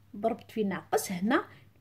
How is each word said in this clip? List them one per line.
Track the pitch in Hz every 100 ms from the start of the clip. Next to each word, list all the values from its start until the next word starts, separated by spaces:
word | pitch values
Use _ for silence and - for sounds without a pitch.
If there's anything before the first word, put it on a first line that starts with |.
| - 208
ضربت | 226 196 -
في | -
ناقص | 196 170 - 440 -
هنا | 180 196 294 - - - -